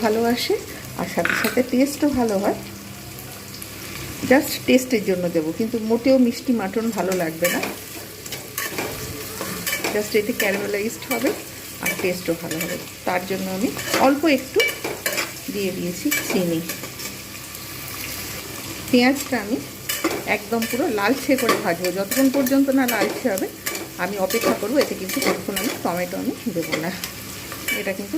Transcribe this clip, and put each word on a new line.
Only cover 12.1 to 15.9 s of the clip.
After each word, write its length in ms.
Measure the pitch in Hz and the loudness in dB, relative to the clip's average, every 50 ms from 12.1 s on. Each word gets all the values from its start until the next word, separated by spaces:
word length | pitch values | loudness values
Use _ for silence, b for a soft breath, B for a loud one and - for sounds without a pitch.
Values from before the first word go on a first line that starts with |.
| 180 - - - 165 165 | -2 -2 -2 -2 -2 -2
ভালো 140 | 170 151 151 165 | -4 -4 -4 -4
হবে। 140 | 175 175 175 - - - - - - | -4 -4 -6 -6 -8 -10 -12 -6 -2
তার 160 | 196 185 180 185 190 | -2 0 0 0 -2
জন্য 160 | 190 190 190 190 190 | -4 -4 -2 -2 -2
আমি 120 | 190 214 - - - - - - - - | 0 -2 -2 -2 -4 -2 0 4 6 6
অল্প 160 | 269 285 277 - 330 277 | 6 6 6 6 6 4
একটু 220 | 254 - - - 381 587 587 - - - - - - - - - - - - - - - - 190 | 4 2 2 2 2 2 2 0 -2 -4 -6 -6 -6 -8 -6 -4 -4 -4 -4 -8 -10 -8 -6 -4
দিয়ে 160 | 202 196 185 175 180 | -2 -2 -2 -2 -2
দিয়েছি 280 | 175 175 | -4 -4